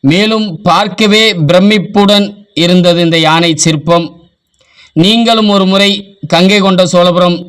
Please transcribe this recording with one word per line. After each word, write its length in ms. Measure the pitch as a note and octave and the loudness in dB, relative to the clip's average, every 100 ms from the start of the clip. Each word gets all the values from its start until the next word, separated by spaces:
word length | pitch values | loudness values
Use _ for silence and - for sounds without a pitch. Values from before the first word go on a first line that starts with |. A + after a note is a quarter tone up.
மேலும் 440 | C3+ E3+ A3 A3 G#3+ D#3 F3 | 0 0 0 -2 -6 -4 -2
பார்க்கவே 560 | E3+ G#3 F3+ G#3+ G#3+ A3 F#3 D3 | 0 -2 -2 0 2 0 0 0
பிரமிப்புடன் 800 | F3 G3+ G#3+ G3 G3+ G3+ G3+ G3+ - - - | 2 2 0 -2 0 2 2 -2 -8 -12 -4
இருந்தது 360 | E3+ F3+ F3 F3 E3+ | 0 2 2 0 0
இந்த 120 | E3 D#3+ | 0 0
யானை 260 | D#3+ E3+ D3+ | 0 0 -2
சிற்பம். 500 | D#3+ D#3 D3+ E3+ E3 - _ _ _ _ _ _ _ - | -2 -4 -2 -2 -2 -14 _ _ _ _ _ _ _ -2
நீங்களும் 560 | F3+ A3+ A#3 A3+ G#3+ | 0 2 0 0 0
ஒரு 140 | G3+ F#3 | 0 0
முறை 240 | G3 G3+ G3+ - _ D3+ | 0 0 -2 -10 _ -4
கங்கை 280 | - F#3 G#3 | 0 2 2
கொண்ட 200 | F#3+ F#3 F#3 | 0 0 0
சோழபுரம் 520 | F3+ F3 F3 F3 E3+ | 2 0 0 0 -2